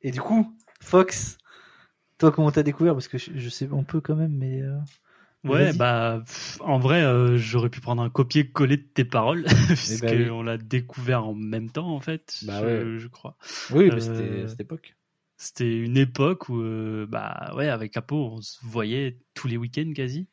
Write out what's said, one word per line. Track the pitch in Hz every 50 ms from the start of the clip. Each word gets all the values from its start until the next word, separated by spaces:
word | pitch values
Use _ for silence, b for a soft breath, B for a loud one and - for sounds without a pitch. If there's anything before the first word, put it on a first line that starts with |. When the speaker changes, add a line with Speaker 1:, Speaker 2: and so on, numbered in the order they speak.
Speaker 1:
Et | - 135
du | 123 131
coup, | - - 220 226 214 - - _ _ _ _ _
Fox, | - - - 185 185 185 - - - - - _ b b b b b b b b b b b _ _ _ _ _
toi, | 160 156
comment | 147 - 156 151
t'as | 139 156 147
découvert ? | 147 139 - 165 170 156
Parce | 131 -
que | - -
je, | 127 - - 160
je | 139 120 120
sais, | - - 135 135
on | 143 139 139
peut | - - 160
quand | 147 - 156
même, | 156 160 160 147
mais, | 135 131 131 131 131
euh, | 135 135 139 143 147 143 - _ b b b b b b b b -
Speaker 2:
Ouais, | 131 135 160 190
Speaker 1:
vas-y. | 180 151
Speaker 2:
bah, | 117 120 123 120 113 117 117 113 113 113
pff, | - - - - - - -
en | - - 139 131
vrai, | 127 131 156 175
euh, | 160 135 123 120 123 123 120
j'aurais | 120 110 110 113 123 113 120
pu | 120 -
prendre | - 127 120 120
un | 120 117
copier-coller | - - 131 123 - 151 143 - - - 143 127 143
de | 143 - _ _
tes | - 127
paroles, | 123 - 117 110 123 160 175 165
<laughs> | - - - - -
Speaker 1:
Eh | 175
Speaker 2:
puisque | 135 - - 110 113 117
Speaker 1:
bah | 117 113
oui. | 117 120 117
Speaker 2:
on | 117 113 113
l'a | 117 113
découvert | 113 113 110 127 127 123 123 - 131 123 120 131 120 110
en | 110 107
même | 107 110 107 110 113 113 117
temps, | 120 151 175 180 160
en | 139
fait, | - - 160 160 _ - - - 107
Speaker 1:
Bah | 104 101 101
Speaker 2:
je, | 110 117 117 110 117 113 113
Speaker 1:
ouais. | 113
Speaker 2:
je | 113
crois. | 120 - - - - - B B B B B B B
Speaker 1:
Oui, | 127 151 202 180
mais | 120
Speaker 2:
Euh, | 117
Speaker 1:
c'était | 113 113 113 113 101 98 98 98 95 110
cette | 113 127
époque. | - - 165 160 _ - _ _ _ _ _ _ _ _ _
Speaker 2:
c'était | _ - - _ - 123 117 113
une | 113 117 117 123
époque | 135 139 127 123 - 139 156 190 180 - -
où, | 123 117
euh, | 113 113 113 110 110 110 110 107 107 104
bah, | 113 110 104 107 - - - - -
ouais, | 123 143 151
avec | 127 110 113 101 -
Apo, | 117 117 - 143 151 139 117 110
on | 113
se | 104 - - - 123
voyait | 117 110 117 107 107 117 135 139 131 123 123 _ _ _
tous | - -
les | 127 117
week-ends | 117 120 120 123 147 156 160 151
quasi. | 139 135 123 131 160 190 _